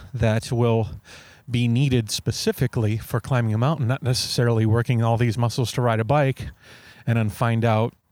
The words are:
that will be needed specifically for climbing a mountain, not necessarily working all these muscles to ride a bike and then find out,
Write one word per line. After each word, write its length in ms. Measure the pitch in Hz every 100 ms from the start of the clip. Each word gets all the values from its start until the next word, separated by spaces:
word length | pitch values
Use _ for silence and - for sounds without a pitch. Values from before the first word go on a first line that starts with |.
| -
that 380 | 123 113 110 -
will 380 | 120 120 113 104 - - - - - -
be 200 | 120 120
needed 420 | 117 139 127 110
specifically 880 | - - - - 214 127 - 107 110
for 220 | - 123
climbing 340 | - 131 113
a 40 | 107
mountain, 280 | 127 156 117
not 160 | 135
necessarily 640 | 120 127 - - 120 113 110
working 380 | 113 117 120
all 120 | 113 117
these 220 | 120 107
muscles 320 | 120 - 117
to 80 | -
ride 200 | 123 113
a 40 |
bike 440 | 110 147 135 131 - - - - - - -
and 100 | 117
then 120 | 107
find 360 | - 117 113
out, 300 | 117 110 117 - _